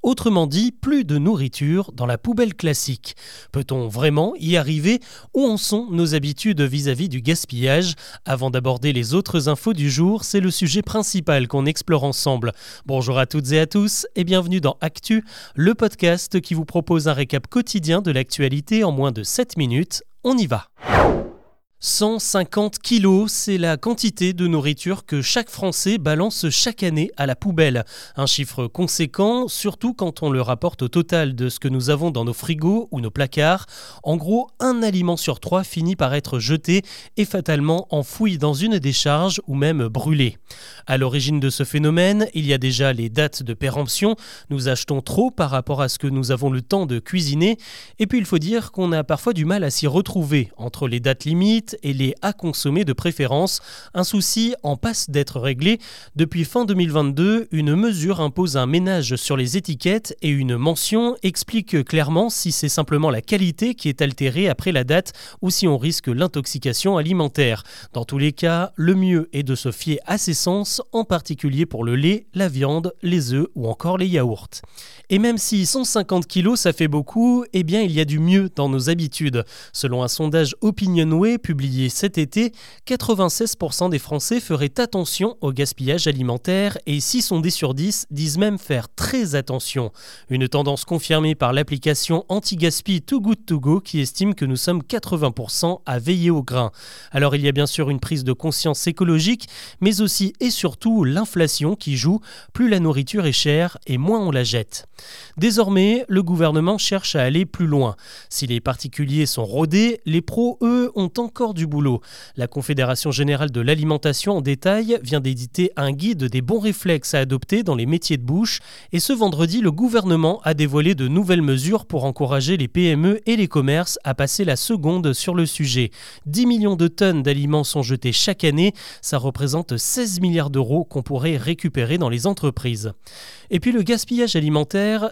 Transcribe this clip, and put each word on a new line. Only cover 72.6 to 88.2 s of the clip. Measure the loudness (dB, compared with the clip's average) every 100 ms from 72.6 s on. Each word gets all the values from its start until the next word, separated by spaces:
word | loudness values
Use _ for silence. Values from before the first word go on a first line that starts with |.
| 0 0 -4 -4
les | 0 0 2
œufs | 0 -2
ou | -2 -4
encore | -4 -2 -2
les | 0
yaourts. | 2 0 -2 -10 -18 -18 -20 -20 -20 0
Et | 2
même | 2 0
si | 0 0 0
cent | 0
cinquante | 0 0 0 0 0
kilos, | 0 2 2
ça | 2
fait | 2 2
beaucoup, | 0 0 2 4 4 2
eh | -2
bien, | 0 2
il | 2
y | 2
a |
du | 0 2
mieux | 4 4 4 0
dans | 0
nos | 0 0
habitudes. | 0 -2 -2 -2 -2 -4 -10 -14
Selon | -6 -4 -2
un | -2
sondage | -2 0 2 2 0
Opinionway | -2 0 2 2 4 4 2 2
publié | -2 -2 0 0 0
cet | 0 -2 0
été, | -2 0 -2 -4 -18 -14 -6
quatre-vingt-seize | -2 0 2 2 0 -2
pour | -2 -6
cent | -2 0
des | 0
Français | -2 -4 -2 -2
feraient | 0 -2 0 -2
attention | -2 -2 -2 -2 -2 -2
au | -4
gaspillage | -2 -2 -2 -2 0 0
alimentaire | 0 0 -2 0 0 0 -2 -4
et | -2
six | 0 -2
sondés | 0 0 0
sur | 0 -2
dix | -2 -2 -4 -6
disent | -4